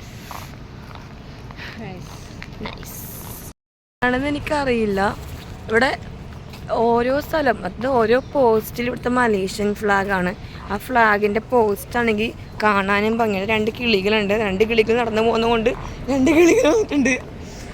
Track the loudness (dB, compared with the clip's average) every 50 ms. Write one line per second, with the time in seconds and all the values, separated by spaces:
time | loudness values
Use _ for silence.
0 | -14 -14 -14 -14 -14 -14 -12 -12 -12 -14 -14 -14 -16 -16 -16 -16 -16 -16 -14 -14
1 | -16 -16 -16 -16 -16 -16 -16 -16 -14 -14 -14 -14 -12 -12 -12 -12 -12 -10 -12 -12
2 | -12 -14 -14 -16 -16 -14 -14 -14 -14 -14 -12 -12 -12 -12 -12 -12 -14 -14 -14 -12
3 | -12 -14 -14 -14 -14 -14 -14 -14 -14 -16 -18 _ _ _ _ _ _ _ _ _
4 | -2 0 0 0 0 -2 -4 -4 -4 -2 -2 -2 0 0 0 2 2 0 0 0
5 | 0 0 -2 -4 -8 -12 -14 -14 -14 -14 -14 -14 -6 -2 2 2 2 2 0 -2
6 | -6 -10 -14 -14 -14 -14 -14 -16 -16 -16 -16 -14 -8 -4 -2 0 2 4 4 2
7 | 2 2 0 0 -2 -2 -2 0 2 2 0 0 -2 -8 -6 -4 -2 0 2 4
8 | 4 4 4 2 2 0 2 4 4 6 4 4 2 -2 -4 -6 -4 -4 -4 -4
9 | -2 0 2 2 4 4 2 2 0 -2 -2 -2 -2 -2 -2 0 0 2 2 2
10 | 2 0 0 0 0 0 -2 -4 -8 -14 -14 -12 -8 -6 -6 -6 -4 0 2 4
11 | 6 6 6 4 2 2 2 0 -2 0 2 2 4 2 2 -2 -4 -4 -2 0
12 | 2 2 2 0 0 -2 -4 -8 -12 -14 -6 0 2 2 4 4 4 2 2 2
13 | 2 2 2 2 2 0 0 0 0 0 0 0 0 0 -2 -2 0 2 2 2
14 | 4 4 2 2 2 2 2 2 2 2 2 2 2 4 4 4 4 4 2 2
15 | 2 0 2 2 2 4 2 2 2 2 2 2 2 2 0 -2 -4 -10 -10 -8
16 | -4 -2 2 2 4 6 6 8 8 8 8 6 6 6 4 4 2 2 2 2
17 | 2 2 2 0 -4 -8 -14 -14 -14 -14 -14 -14 -14 -14